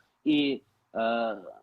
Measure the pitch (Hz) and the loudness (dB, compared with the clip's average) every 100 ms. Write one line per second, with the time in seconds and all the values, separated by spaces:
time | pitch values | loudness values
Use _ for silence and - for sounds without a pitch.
0 | _ _ 156 147 143 131 - _ _ 110 | _ _ 0 2 2 -2 -8 _ _ -2
1 | 113 117 113 101 82 50 | 0 0 -2 -4 -12 -20